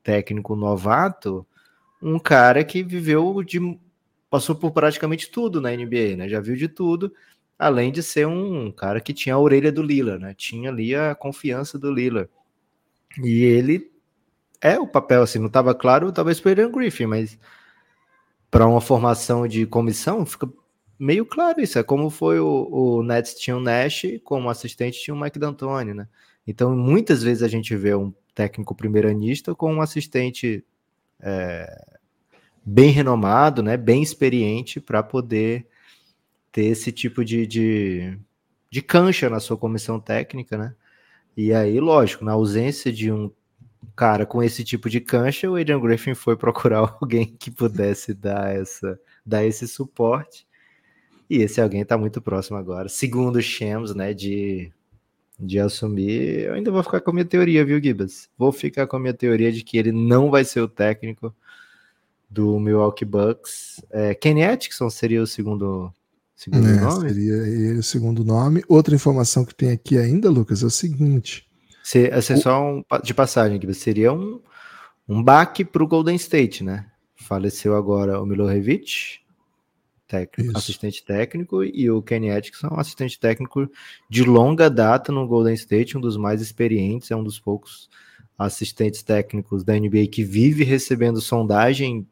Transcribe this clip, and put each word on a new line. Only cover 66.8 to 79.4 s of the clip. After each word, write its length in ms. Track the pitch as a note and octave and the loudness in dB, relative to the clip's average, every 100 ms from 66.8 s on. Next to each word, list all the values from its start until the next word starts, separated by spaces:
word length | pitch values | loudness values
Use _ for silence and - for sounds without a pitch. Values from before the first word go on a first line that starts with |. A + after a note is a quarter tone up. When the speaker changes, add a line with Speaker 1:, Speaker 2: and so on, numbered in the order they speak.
Speaker 1:
nome? 280 | A2 F#3 D#3+ | 4 0 -2
Speaker 2:
seria 240 | G2+ G#2+ | -2 0
ele 460 | A2 G#2+ A2+ A2 A#2 | -2 -2 0 0 0
o 40 | |
segundo 420 | A2 B2+ A2+ A#2 A2 | -2 -2 -2 0 2
nome. 380 | A2+ C3+ D#3+ - | 2 4 2 6
Outra 280 | D#3 D#3 D3 | 6 6 4
informação 500 | C#3+ C3 A#2 C3 A#2+ | 4 2 2 0 -2
que 80 | |
tem 180 | - B2+ | 0 0
aqui 260 | A#2 - B2+ | 0 2 2
ainda, 320 | A#2 F3 G#3+ | 4 2 4
Lucas, 340 | B2+ G#2 G2+ | 4 2 0
é 20 | A#2 | 0
o 60 | |
seguinte. 760 | - F3 C#3+ D3 C3 - - _ _ _ _ | -2 -4 0 2 2 -2 -14 _ _ _ _
Speaker 1:
Se, 240 | - B2 B2 | 2 4 4
essa 260 | B2+ A2 | 2 2
é 20 | C#3 | 2
Speaker 2:
O 60 | |
Speaker 1:
só 200 | B2+ C3+ | 4 2
um 200 | C#3+ C#3 | 0 -6
pa-, 160 | - C3 | -4 -4
de 140 | A#2 | -2
passagem, 460 | A#2+ B2+ B2 G#2+ G2+ | 0 2 4 2 0
Gibas, 160 | F#2+ F#2+ | -4 -4
seria 340 | A#2 G#2+ A#2 | -2 2 2
um, 300 | D#3+ G3+ A#3+ _ - - - - _ - | 2 -6 -12 _ -20 -20 -20 -20 _ -4
um 160 | G#2+ | 2
baque 400 | B2 D3 E3+ - | 6 6 6 -2
pro 240 | F3+ D3+ D#3 | -2 0 2
Golden 280 | E3 D#3+ F3 | 2 2 -2
State, 480 | - D#3 A#2+ - | 0 2 2 -2
né? 240 | F#2+ G2+ G#2 _ _ _ | -8 -8 -10 _ _ _
Faleceu 600 | - G2 G2 - G#2 G#2 | -6 -4 -4 -2 0 0
agora 440 | G2+ G2+ G2 G2 | 0 -2 0 -2
o 40 | G2 | -4
Milojevic, 920 | G2 G2+ G2+ G#2 G3 - - - - _ _ | -2 0 0 0 -2 -4 -10 -10 -16 _ _